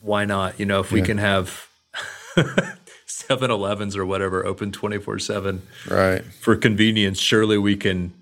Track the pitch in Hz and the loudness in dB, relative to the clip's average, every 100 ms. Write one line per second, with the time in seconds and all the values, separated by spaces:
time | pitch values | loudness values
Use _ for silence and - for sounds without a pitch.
0 | 107 104 104 98 95 - 101 98 95 107 | 0 0 2 0 -2 -2 0 0 2 2
1 | 92 104 101 98 87 - - _ _ - | 2 2 2 2 0 -8 -18 _ _ -12
2 | - - - - - - - - - - | -12 -14 0 2 2 0 -2 -10 -20 -20
3 | - - - 127 127 110 98 101 104 98 | -14 -14 -2 0 2 0 0 -2 -4 -4
4 | 92 95 95 92 95 98 104 98 104 104 | -2 -2 0 -2 -2 -4 -6 -6 -6 -4
5 | 101 101 - 104 98 95 - - - 95 | -6 -8 -4 -4 -4 -6 -10 -16 -4 2
6 | 95 92 - - - 107 120 104 110 110 | 4 2 -4 -6 2 4 4 4 2 4
7 | 101 98 - 113 107 104 101 101 104 92 | 0 0 2 2 4 2 2 0 0 -2
8 | 90 - | -4 -8